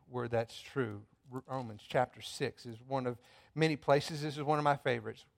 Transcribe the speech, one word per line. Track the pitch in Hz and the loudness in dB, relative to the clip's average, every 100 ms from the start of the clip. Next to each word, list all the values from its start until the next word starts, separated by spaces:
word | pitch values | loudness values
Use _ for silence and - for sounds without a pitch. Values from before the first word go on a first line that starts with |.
| - | -10
where | 123 120 | -6 0
that's | 117 113 - | 0 0 -6
true. | - 139 113 101 107 _ 135 | -6 -2 -2 -4 -14 _ -14
R-, | 127 - | -14 -6
Romans | 131 117 107 - | -6 -6 -10 -2
chapter | 139 123 - | 0 0 -2
six | - - 127 - 120 | -12 -4 -4 -4 -12
is | 113 131 | -14 -4
one | 135 123 | -2 -2
of | 120 - - - | -6 -12 -20 -10
many | 147 160 147 | 2 2 4
places. | - 139 - 151 | 4 4 4 -4
This | 151 143 | -6 -4
is | |
one | 143 151 | 0 4
of | |
my | 147 139 | 4 2
favorites. | 139 117 110 - - | 2 0 -2 -12 -16